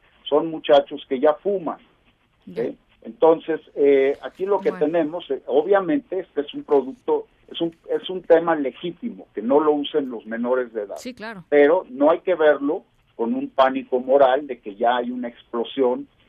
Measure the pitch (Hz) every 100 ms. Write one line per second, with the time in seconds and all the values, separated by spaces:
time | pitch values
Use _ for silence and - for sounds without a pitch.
0 | _ _ - 147 165 156 156 147 139 147
1 | - 131 151 151 196 196 147 101 _ _
2 | _ _ _ _ - 175 127 - _ _
3 | - - 160 160 - 156 - - 143 139
4 | 135 135 131 - 190 196 196 185 151 170
5 | 151 175 - 131 - 131 175 196 175 147
6 | - 185 - - - - 143 143 127 123
7 | - 151 - _ - - 170 - - 156
8 | - 185 - 165 170 160 135 - 175 170
9 | 117 95 - - 113 143 156 147 139 156
10 | 131 113 110 113 120 127 120 113 101 92
11 | 247 247 220 202 - 147 143 180 - 127
12 | 147 170 - 165 151 139 143 185 - _
13 | _ - 113 127 143 - 131 135 120 127
14 | 131 139 135 131 143 120 107 101 117 123
15 | 120 123 120 - _ 117 110 139 123 131
16 | 143 _